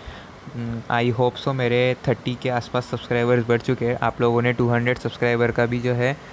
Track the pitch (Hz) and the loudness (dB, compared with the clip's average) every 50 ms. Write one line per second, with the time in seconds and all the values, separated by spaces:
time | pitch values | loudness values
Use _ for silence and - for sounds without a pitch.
0 | - - - - - - - - - - - 120 117 117 117 117 113 - 117 120 | -12 -14 -14 -14 -16 -18 -20 -20 -16 -12 -10 -8 -6 -6 -6 -6 -4 -2 0 2
1 | 120 120 113 123 123 123 - - - 147 135 131 123 117 120 123 123 127 123 - | 2 2 2 2 2 0 0 -2 -4 -2 -2 0 0 2 2 2 2 2 0 0
2 | - 139 117 - - 131 123 117 - 127 123 120 117 - - 123 123 - - 117 | 0 -2 -2 0 -2 -6 -6 -4 -2 -2 -2 -2 -2 -2 -4 -4 -4 -4 -6 -6
3 | - - 123 120 120 120 123 120 113 117 120 117 - - 127 - 123 120 123 - | -4 -2 0 2 2 4 4 4 4 4 2 2 2 0 0 0 0 0 0 0
4 | 117 117 - - 123 117 117 120 120 123 120 120 120 120 120 120 120 123 127 - | 0 -2 0 2 2 4 4 4 2 2 2 2 2 2 2 2 2 0 0 0
5 | - 117 - - 120 120 120 117 120 117 117 123 120 117 123 120 120 123 123 120 | -2 -6 -4 0 0 2 2 2 2 2 2 2 0 0 0 0 0 0 0 0
6 | 120 131 143 - - - | 0 0 -2 -4 -8 -16